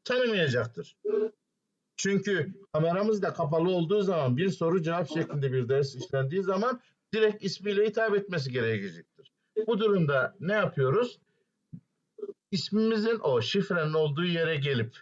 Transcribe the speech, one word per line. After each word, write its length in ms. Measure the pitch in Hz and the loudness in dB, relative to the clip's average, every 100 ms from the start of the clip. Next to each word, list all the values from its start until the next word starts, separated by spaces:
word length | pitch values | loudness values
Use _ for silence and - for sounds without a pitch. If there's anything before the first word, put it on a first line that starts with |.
tanımayacaktır. 960 | - 254 247 202 151 120 117 - - _ 208 214 220 - _ _ _ _ _ - | -4 0 2 2 2 0 -2 -8 -16 _ -2 0 -2 -6 _ _ _ _ _ -6
Çünkü 560 | 196 196 202 185 151 - - | 0 0 0 -2 -2 -8 -6
kameramız 480 | 156 165 185 214 208 | -2 0 2 2 0
da 120 | 170 | -2
kapalı 360 | 156 151 160 175 | -2 0 2 2
olduğu 320 | 180 165 208 | 2 2 2
zaman 360 | 190 170 127 123 | 2 2 2 2
bir 120 | 190 | 0
soru 320 | - 156 185 | 0 2 2
cevap 280 | 160 170 151 | 2 -2 -2
şeklinde 440 | 160 - 147 139 | -2 -2 -2 -2
bir 160 | 127 117 | -2 0
ders 260 | 139 135 127 | 0 0 -4
işlendiği 480 | - 135 135 185 | -6 -2 -2 -2
zaman 380 | 190 190 240 254 _ _ _ | 0 0 0 -4 _ _ _
direkt 300 | 220 214 208 | 2 2 2
ismiyle 420 | 202 - 202 202 214 | -6 -4 -2 2 2
hitap 300 | 220 220 202 | 2 0 0
etmesi 360 | 202 170 131 | 0 -4 -2
gerekecektir. 800 | 123 113 107 98 82 - - - _ _ 214 220 | -2 0 -2 -4 -12 -20 -20 -20 _ _ -4 -2
Bu 120 | 214 | 0
durumda 560 | 214 196 147 135 117 - | 2 2 4 2 0 -4
ne 140 | 160 | -2
yapıyoruz? 680 | 214 185 143 135 190 247 - _ _ _ _ _ - - _ _ - - - _ | 0 0 0 2 2 0 -6 _ _ _ _ _ -20 -20 _ _ -16 -14 -16 _
İsmimizin 680 | 190 - 208 220 220 226 226 | -6 -2 0 0 0 0 0
o 220 | 143 120 | 2 2
şifrenin 520 | 113 202 - 175 156 | 2 -2 0 -2 0
olduğu 320 | 156 151 143 180 | 0 0 0 0
yere 300 | 170 165 151 | 0 0 -2
gelip 420 | 143 123 113 - | 0 -2 -4 -8